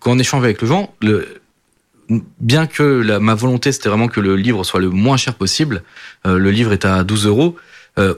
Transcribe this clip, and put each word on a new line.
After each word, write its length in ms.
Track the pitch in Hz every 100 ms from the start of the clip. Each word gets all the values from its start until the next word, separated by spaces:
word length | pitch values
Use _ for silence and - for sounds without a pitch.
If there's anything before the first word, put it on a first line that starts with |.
quand 120 | 123
on 60 | 127
échange 240 | 123 143
avec 200 | 123 104
les 40 | 113
gens, 280 | 175 202 -
le, 240 | 107 104 - - _ _ _ _ _ _ - 113 - -
bien 260 | 117 147 160
que 160 | -
la, 380 | 147 131 110 104
ma 140 | 107
volonté 360 | 110 127 123 139
c'était 180 | 131 107
vraiment 180 | 104 117
que 120 | 113
le 160 | 98 98
livre 280 | 110 110
soit 160 | 90 95
le 80 | 92
moins 260 | 92 117 135
cher 160 | -
possible, 480 | 120 - - 151 95 - - - - 95
euh, 120 | 92
le 120 | 98
livre 220 | 104 117
est 120 | 98 101
à 180 | 95
douze 220 | 92 107 104
euros, 300 | 107 170 170 - - - -
euh, 160 | 98